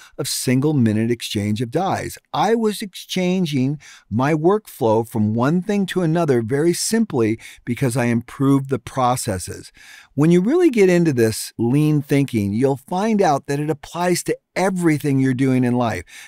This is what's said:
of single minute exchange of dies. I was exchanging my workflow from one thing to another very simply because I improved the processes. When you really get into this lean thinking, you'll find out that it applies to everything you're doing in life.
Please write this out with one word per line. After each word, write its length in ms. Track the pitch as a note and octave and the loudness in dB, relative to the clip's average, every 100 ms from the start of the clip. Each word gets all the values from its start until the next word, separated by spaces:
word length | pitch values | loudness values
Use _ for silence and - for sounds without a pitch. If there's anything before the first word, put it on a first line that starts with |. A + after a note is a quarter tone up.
| - - | -18 -10
of 100 | C#3+ | -6
single 460 | - - B2+ D3 | -4 0 2 2
minute 380 | D3+ A2+ G#2 A2+ | 2 2 2 0
exchange 500 | A#2 - A2 G#2 G#2+ | -2 -4 -4 -2 -4
of 80 | A#2+ | -4
dies. 480 | C#3+ F#3+ A2+ F2 - _ | -4 -2 -4 -6 -12 _
I 220 | C#3 F3+ A#3 | -2 0 2
was 260 | A3 G3+ | 0 -4
exchanging 960 | G#3 - - F#3 F3+ F#3 E3+ D3 C3 D3+ - - _ | -10 -14 -8 -2 0 0 0 0 -2 -4 -12 -20 _
my 240 | G#2+ C3+ | -2 0
workflow 760 | D#3+ D#3+ G#3 - - A#2 A2 A2+ | 2 2 0 -2 -2 0 2 0
from 280 | A#2 G#2+ A2+ | -2 0 0
one 260 | B2+ F3 | 0 0
thing 240 | F3+ G3+ F#3+ | 0 -2 0
to 140 | - | 0
another 400 | E3+ E3 E3 B2 | 0 0 2 2
very 320 | A2+ C3+ E3+ | 0 0 0
simply 640 | F3 - A3+ A3 C3+ A2 A2+ - - - | 0 -2 -2 0 0 0 -2 -8 -16 -8
because 300 | A#2+ C3+ B2 | -2 -2 0
I 100 | A#2+ | 0
improved 640 | A#2 - - C#3 C#3 C3+ | -2 -4 -4 2 2 0
the 80 | B2+ | -6
processes. 920 | - - B2 B2+ - F#2+ - F2+ - _ - - - - | -6 -2 0 0 -4 -6 -8 -14 -16 _ -20 -20 -10 0
When 160 | D#3 | 4
you 100 | F3 | 6
really 300 | F#3+ E4+ F4 | 4 4 4
get 180 | A#3 F#3+ | 4 4
into 240 | F3 E3 | 4 2
this 400 | B2 A2+ A2 - - | 2 0 0 -10 -4
lean 420 | A2+ C#3 D3+ D3+ | 0 2 2 0
thinking, 500 | C#3+ C#3+ C#3 A2+ G2+ | 0 0 0 -2 -2
you'll 260 | G#2 C3 C3+ | 0 0 -2
find 440 | - F3+ A3 G#3+ | -4 -4 0 2
out 240 | F#3 C#3 - | 2 2 -2
that 140 | C#3+ | -6
it 100 | D3+ | -4
applies 540 | D3+ - E3+ F3+ F3 | -6 -8 -4 -2 -2
to 120 | - D#3 _ - | -2 -6 _ -4
everything 640 | F#3+ F#3 E3+ D3+ D3 C3+ | -2 0 0 2 0 0
you're 160 | C3+ B2 | 0 2
doing 280 | C3+ B2+ | 2 2
in 120 | B2 B2 | 2 0
life. 280 | A#2+ F#2 - - | -2 -4 -10 -20